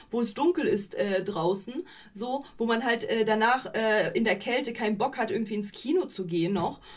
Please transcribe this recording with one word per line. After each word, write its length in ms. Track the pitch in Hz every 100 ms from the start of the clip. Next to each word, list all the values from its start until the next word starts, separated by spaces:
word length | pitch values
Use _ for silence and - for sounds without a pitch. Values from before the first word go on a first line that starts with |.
| -
wo 120 | 233
es 120 | 233
dunkel 320 | - 302 349 247
ist, 300 | 202 202 -
äh, 280 | 202 185
draußen, 640 | 175 196 170 196 - 262 359 - -
so, 300 | 196 240 269 277 -
wo 80 | 226
man 180 | 226
halt, 200 | 240 233
äh, 200 | - 226
danach, 480 | 214 214 220 254 269 -
äh, 420 | 220 214 170 -
in 60 |
der 160 | 226 196
Kälte 340 | - 247 285
keinen 240 | 233 220 208
Bock 200 | 262 269
hat, 120 | 226
irgendwie 240 | - 208 208
ins 180 | 208
Kino 320 | - 240 359 -
zu 200 | - 180
gehen 280 | 170 170
noch, 260 | 196 180 285 -